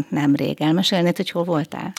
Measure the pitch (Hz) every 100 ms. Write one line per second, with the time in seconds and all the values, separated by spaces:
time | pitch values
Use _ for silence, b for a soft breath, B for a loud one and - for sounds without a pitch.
0 | - 151 143 143 139 147 151 170 185 185
1 | 175 170 180 175 170 156 165 - -